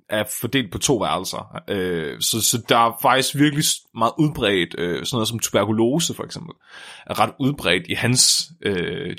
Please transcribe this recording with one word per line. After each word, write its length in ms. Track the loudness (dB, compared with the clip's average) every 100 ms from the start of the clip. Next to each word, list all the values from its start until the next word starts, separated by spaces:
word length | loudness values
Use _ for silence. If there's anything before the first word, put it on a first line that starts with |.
| _
er 140 | -4 -4 -6
fordelt 300 | -2 -2 -2
på 60 | -2
to 200 | 0 2
værelser. 640 | 0 -2 -4 -8 -12 -14 -6
Øh, 520 | -2 -2 -2 -4 -4
så, 200 | -2 0
så 220 | 0 -2 2
der 80 | 4
er 200 | 4 4
faktisk 340 | 2 4 2 2
virkelig 280 | 2 2 -2
s-, 160 | -4 -8 -2
meget 160 | -2 2
udbredt, 560 | 0 2 2 2 0 -2
øh, 280 | -4 -4 -2
sådan 100 | -2
noget 120 | -2
som 120 | -4
tuberkulose 720 | -2 0 2 4 2 2 -2
for 100 | -4
eksempel, 320 | -10 -12 -14 -16 _ -20 -20 -18 -6
er 140 | 0
ret 140 | 0 0
udbredt 440 | -2 0 0 0 0
i 60 |
hans, 580 | -2 2 4 4 2 -2 -6 -4
øh, 500 | -2 -2 -4 -8